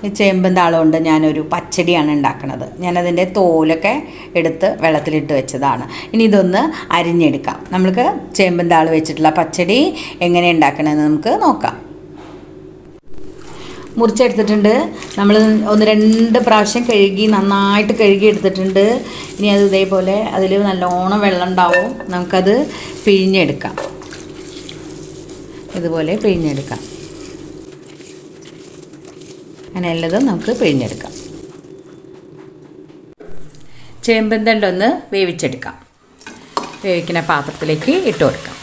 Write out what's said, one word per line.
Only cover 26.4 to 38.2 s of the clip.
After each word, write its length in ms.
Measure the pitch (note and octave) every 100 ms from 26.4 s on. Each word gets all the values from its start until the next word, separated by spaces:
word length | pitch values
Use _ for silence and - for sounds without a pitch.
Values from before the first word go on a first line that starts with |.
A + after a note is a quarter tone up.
| D#3 C#3 C3+ B2 - - - - - - - - - - - - - - - - - - - - - - - - - - - - -
അങ്ങനെ 180 | F#3 F3
എല്ലതും 300 | E3 E3 F#3+ C4+
നമുക്ക് 240 | E3+ - A#3+
പിഴിഞ്ഞെടുക്കാം. 520 | G3 C#3 A2 - - - - - - - - - - - - - - D3+ - - - - - - D#3+ - - - - - - - - - -
ചേമ്പിൻ 340 | A3 G#3+ A3+ A3
തണ്ടൊന്ന് 420 | A3 G3+ F3+ A3 F4+ - G3
വേവിച്ചെടുക്കാം. 600 | F3+ E3+ - D#3+ - - - _ _ - - - - - - - G3
വേവിക്കുന്ന 380 | F3 E3+ E3+ E3
പാത്രത്തിലേക്ക് 600 | D3+ C#3 - D#3 D#3 - F4 D#4+
ഇട്ട് 100 | D#3